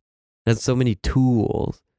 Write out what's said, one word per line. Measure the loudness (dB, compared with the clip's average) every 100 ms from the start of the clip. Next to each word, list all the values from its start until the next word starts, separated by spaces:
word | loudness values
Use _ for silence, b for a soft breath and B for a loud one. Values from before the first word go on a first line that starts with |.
| _ _ _ _ -2
has | -2
so | 0 0
many | 0 -2
tools. | -2 2 2 2 0 -2 -6 -8 _